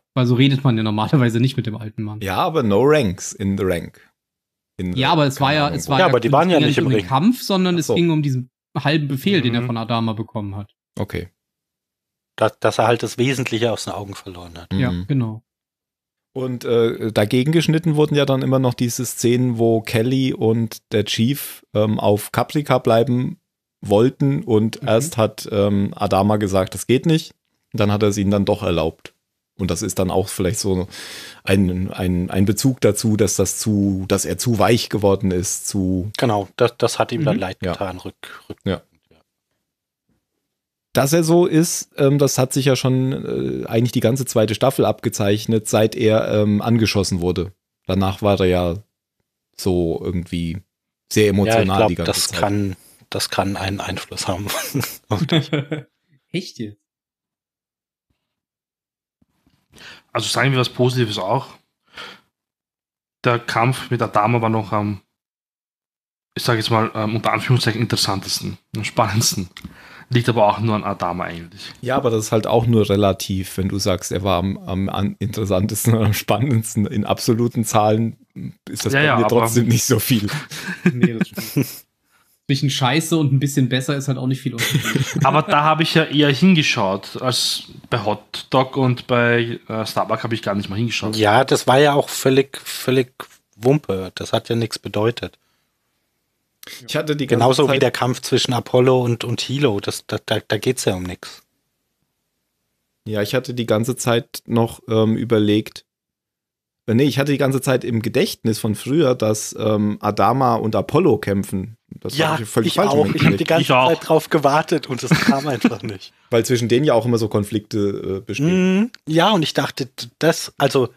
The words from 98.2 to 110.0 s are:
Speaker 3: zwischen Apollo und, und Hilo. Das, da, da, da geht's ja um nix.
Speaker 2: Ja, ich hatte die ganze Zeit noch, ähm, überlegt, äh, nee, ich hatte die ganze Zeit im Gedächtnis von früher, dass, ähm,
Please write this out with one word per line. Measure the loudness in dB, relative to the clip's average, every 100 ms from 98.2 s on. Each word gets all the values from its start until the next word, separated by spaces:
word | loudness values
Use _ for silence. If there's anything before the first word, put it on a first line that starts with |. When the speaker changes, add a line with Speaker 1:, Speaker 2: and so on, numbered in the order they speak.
Speaker 3:
zwischen | 0 0 0
Apollo | -4 0 2 4 4
und, | 2 -2
und | -4 -6
Hilo. | -6 0 0 0
Das, | -4 -10 -8
da, | -8 -4
da, | -4 -2
da | -4
geht's | -2 -2 -2
ja | -2
um |
nix. | -6 -10 -16 -20 _ _ _ _ _ _ _ _ _ _ _ _ _ _ _ _ -8
Speaker 2:
Ja, | -4
ich | -2 -2
hatte | -4
die | -6 0
ganze | 0 0
Zeit | -2 0 0 -2 -14 -2
noch, | 0 0 -2 -2
ähm, | 2 2 0
überlegt, | 2 2 4 2 0 -14 _ _ _ _ _ _ _ _ _ _ -2
äh, |
nee, | 2
ich | 2 2
hatte | 0
die | 0
ganze | 2 0
Zeit | 0 0
im | 0 -2
Gedächtnis | 0 0 0 -2 -2 -2
von | -2
früher, | -4 -2 2 2
dass, | 2 2 0 -4 -4
ähm, | 0 2 0 0